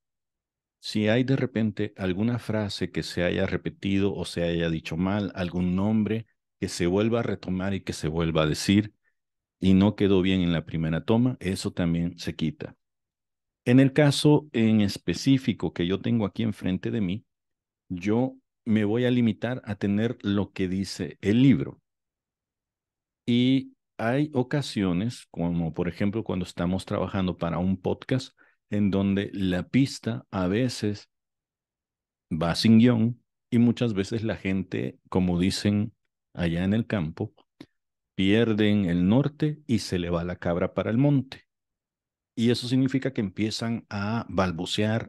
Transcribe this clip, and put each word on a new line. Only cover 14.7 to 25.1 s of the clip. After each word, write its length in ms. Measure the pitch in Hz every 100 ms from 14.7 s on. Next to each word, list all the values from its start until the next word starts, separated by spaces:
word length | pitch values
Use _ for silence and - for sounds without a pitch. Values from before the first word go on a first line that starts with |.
| 110
específico 920 | 101 - - 85 135 135 - 87 82
que 140 | - 87
yo 160 | 98
tengo 240 | 117 117 98
aquí 160 | -
enfrente 480 | 113 - 95 92 113
de 100 | 117
mí, 240 | 90 107 _ _ _ _ _ _ -
yo 480 | 90 101 113 131 - _ _
me 200 | 117 107
voy 200 | 104 117
a 60 | 123
limitar 520 | 123 117 - 113 127
a 120 | - 101
tener 420 | 101 101 120 123
lo 300 | 101 101 92
que 160 | - 92
dice 500 | 95 95 - 78 -
el 220 | 98 117
libro. 380 | 139 87 - - _ _ _ _ _ _ _ _ _ _ _ _ _ _ -
Y 460 | 120 127 135 135 _ _ -
hay 340 | 113 135 151
ocasiones, 920 | 131 127 147 135 110 95 87 117